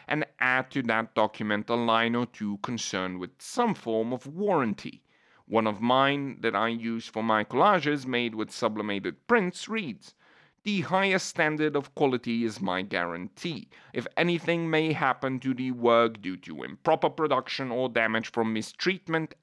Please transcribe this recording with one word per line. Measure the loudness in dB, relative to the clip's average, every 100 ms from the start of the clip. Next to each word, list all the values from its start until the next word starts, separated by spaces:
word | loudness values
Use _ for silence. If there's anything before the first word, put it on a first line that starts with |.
| -6
and | -4 -4 _
add | 2 2 0
to | -2
that | 0 0 0
document | 0 0 0 -2 -2 0
a |
line | 0 2 2 2 0
or | -2
two | -6 -6 -4
concerned | -6 -6 -4 -4 -4 -6
with | -10 -12
some | -8 -2 0
form | 0 -2 -2 -2
of | -6 -8
warranty. | -4 0 2 2 -2 -8 -16 _ _ _ _ -2
One | 0 2
of | 0
mine | 2 4 4 2 -4 -4
that | -2 0
I | 0
use | -2 -4 -6 -6
for | -4
my | 2 2
collages | 2 2 4 4 2 -2 -2
made | -2 -2
with | -4 -6
sublimated | -2 -2 -2 -4 -4 -4 -8 0
prints | 2 2 -4 -6
reads, | -6 -6 -10 -16 _ _ _ _ _
"The | -2 0
highest | 2 2 2 2 -2
standard | 0 0 2 2 0
of | -4
quality | 0 2 2 0 0
is | -2 -2
my | -2 -2
guarantee. | -2 -2 -2 -4 -10 -8 -8 -8 -12 -20 -10
If | -8 -4 0
anything | 2 2 0 0 2
may | 2 2
happen | 2 0 0 -2 -2
to | -2
the | -2 -2
work | 2 4 6 6 0
due | -8 -8
to | -10 -10
improper | -10 -4 2 4 2
production | 0 2 2 0 -6 -4
or | -2 0
damage | 2 2 0 -2
from | -2 0
mistreatment, | -2 -6 -4 -2 -2 -2 -2 -2 -6